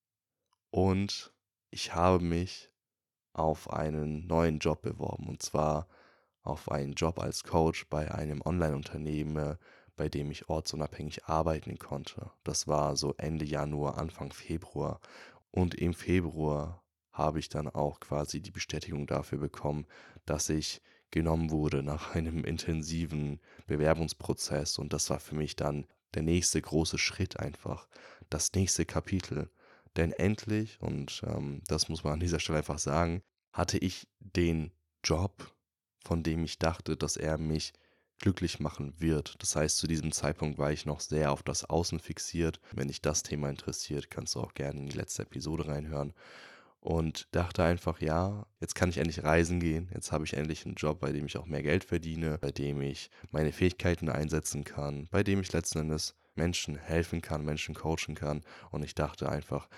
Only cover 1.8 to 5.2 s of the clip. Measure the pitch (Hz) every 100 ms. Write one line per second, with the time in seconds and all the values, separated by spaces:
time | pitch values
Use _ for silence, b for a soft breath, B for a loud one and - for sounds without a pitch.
1.8 | - - 90 92 85 85 90 - - _
2.8 | _ _ _ _ _ - 80 76 - 73
3.8 | 76 76 76 76 87 82 85 78 80 78
4.8 | - - 71 -